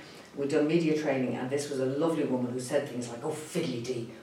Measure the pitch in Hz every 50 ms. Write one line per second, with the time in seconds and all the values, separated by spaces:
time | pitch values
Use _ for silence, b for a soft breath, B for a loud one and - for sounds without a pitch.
0 | B B B B B B - 139 139 139 156 147 151 156 165 170 165 156 139 -
1 | - 147 131 131 127 120 117 123 127 127 143 143 - - 139 127 131 131 139 147
2 | 165 160 160 151 139 123 127 120 123 117 123 127 - - 151 135 - - 117 123
3 | 120 - 117 - - 156 151 - - - - 170 - - - 120 - - 120 117
4 | 113 B B B